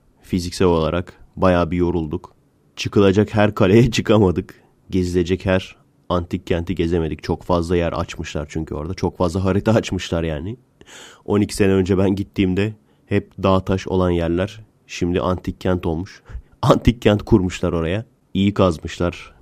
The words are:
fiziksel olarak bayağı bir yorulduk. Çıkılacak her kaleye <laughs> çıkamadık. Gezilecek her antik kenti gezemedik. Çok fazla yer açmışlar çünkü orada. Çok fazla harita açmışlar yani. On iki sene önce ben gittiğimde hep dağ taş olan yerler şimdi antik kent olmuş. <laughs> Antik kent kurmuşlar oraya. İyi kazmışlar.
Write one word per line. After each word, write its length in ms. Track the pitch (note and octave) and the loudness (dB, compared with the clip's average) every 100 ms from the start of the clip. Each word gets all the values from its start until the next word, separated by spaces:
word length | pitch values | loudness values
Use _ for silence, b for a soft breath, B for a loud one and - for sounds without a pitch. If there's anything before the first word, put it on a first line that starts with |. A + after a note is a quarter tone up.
| _ _ | _ _
fiziksel 460 | - F#2+ F2 - F#2 | -6 -6 -4 0 2
olarak 520 | E2 D#2 E2+ F2+ - - - | 2 0 -4 -6 -14 -20 0
bayağı 360 | F#2 F2 E2 | 2 2 2
bir 60 | F2 | 0
yorulduk. 580 | F2 E2+ D#2 E2+ - _ _ _ _ - | 0 0 -4 -8 -12 _ _ _ _ -10
Çıkılacak 600 | - G#2+ G2 G2 G#2 G#2+ | -2 4 6 6 2 2
her 200 | G#2+ - | 2 4
kaleye 360 | F#2+ A2+ - | 4 6 4
<laughs> 0 | |
çıkamadık. 720 | - - G#2+ F#2+ E2 G2 - _ _ - | 2 2 4 4 2 -4 -10 _ _ -6
Gezilecek 560 | F#2 F2+ F2+ E2+ F#2 G2 | -2 0 0 0 0 0
her 300 | F#2 - - _ _ - | 0 -2 -14 _ _ -4
antik 380 | F2 F2 F#2 - | -4 -2 -6 -4
kenti 280 | F2 F2 F2+ | -4 -2 -2
gezemedik. 480 | E2 F2 D#2+ D2+ | 0 0 -2 -6
Çok 200 | - E2 | -6 -6
fazla 320 | - F2 E2+ F2+ | -2 -2 0 0
yer 180 | E2+ | -2
açmışlar 540 | D#2 E2+ - E2+ D#2 D2+ | -4 -8 -10 -10 -10 -8
çünkü 260 | D#2+ D#2+ D2 | -8 -8 -8
orada. 180 | D#2 | -10
Çok 240 | F2+ F#2 - | -6 -6 -2
fazla 260 | F2+ F#2 | -2 -2
harita 300 | F#2+ F#2+ A2 | -2 0 0
açmışlar 500 | A2 - F#2 - E2+ | 0 0 -4 -4 -4
yani. 340 | E2 D2 F2+ B2+ _ _ B B B B B | -4 -6 -8 -12 _ _ B B B B B
On 160 | G#2 | 0
iki 140 | G2+ - | 0 0
sene 160 | G2 | 2
önce 260 | F#2+ F#2 F#2 | 4 2 2
ben 180 | G2 G2 | 2 0
gittiğimde 580 | G2+ - F#2+ F#2 G#2+ G#2+ b b b | -4 -2 0 0 -2 -6 b b b
hep 380 | G2+ - - | -4 -4 -2
dağ 220 | F#2+ F#2+ F#2 | 0 2 0
taş 220 | F#2+ - | -4 -2
olan 220 | F#2 F2+ | 0 0
yerler 520 | E2+ E2 E2+ G2+ - - _ - | 0 0 -2 -4 -8 -20 _ -16
şimdi 340 | - - A2 | -6 -2 0
antik 400 | C#2+ F2+ - - | -2 -4 -6 -6
kent 240 | - F2+ F2+ | -2 -2 -2
olmuş. 380 | D#2+ F#2 - - - | -6 -6 -14 -16 -16
<laughs> 200 | - _ | -16 _
Antik 400 | B2+ - - A2+ | 2 2 2 2
kent 220 | G#2+ G#2 | 2 2
kurmuşlar 500 | - A2 F#2 - F2+ | 2 2 2 -2 -4
oraya. 320 | E2 D#2+ G2 A#2 _ _ | -2 -2 -4 -8 _ _
İyi 200 | F#2+ G2 | -2 0
kazmışlar. 800 | G#2 F#2 D#2 F2 - F2 - - - | 2 0 0 -8 -6 -4 -6 -12 -14